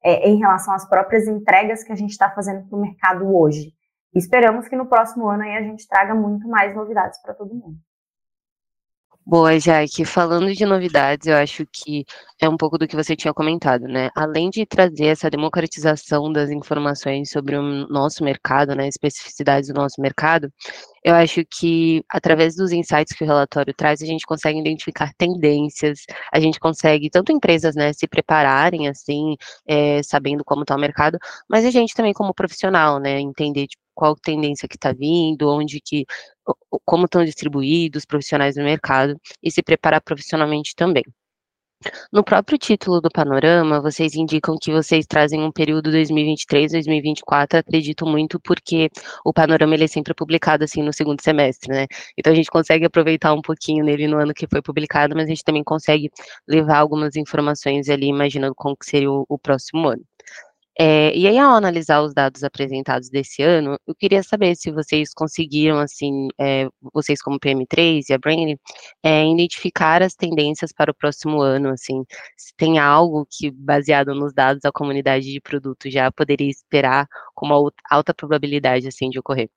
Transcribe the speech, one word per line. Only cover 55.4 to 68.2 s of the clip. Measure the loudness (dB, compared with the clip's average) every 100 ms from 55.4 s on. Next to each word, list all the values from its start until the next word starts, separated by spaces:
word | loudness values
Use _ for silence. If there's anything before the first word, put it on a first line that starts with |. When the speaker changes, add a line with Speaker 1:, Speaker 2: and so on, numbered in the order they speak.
Speaker 2:
também | -2 -4
consegue | -2 -4 0 0 0 -12 -20 -20 0
levar | 0 4 4
algumas | 2 0 -2 -4
informações | -4 -2 -2 -2 -2 -2 -2
ali, | -2 0
imaginando | 0 -2 -2 -6
como | -4 -8 -8
que |
seria | -2 0 0
o, | -2 -4
o | -6
próximo | -2 -2 -2 -2 -2
ano. | -2 -10 _ -20 -20 -20 _ _ 2
É, | 4 6 4 4
e | 4
aí, | 6
ao | 6
analisar | 6 4 -2 2 2
os | 2
dados | 0 -2 -2
apresentados | -8 -6 -6 -6 -4 -4 -4
desse | -6 -6 0
ano, | 2 2 0 -6 -8
eu |
queria | -4 2 2
saber | 2 0 0
se | 0 -4
vocês | -6 -2 -2 -2
conseguiram, | -4 -6 -4 -4 2 2 2
assim, | -2 -4 -4 -4 -6 -4
é, | -2 0 -2 _ -6
vocês | -6 -2 -4
como | -2 -4
P | -2
M | -2 0
três | 2 2 2 0
e |
a |
Brain, | -2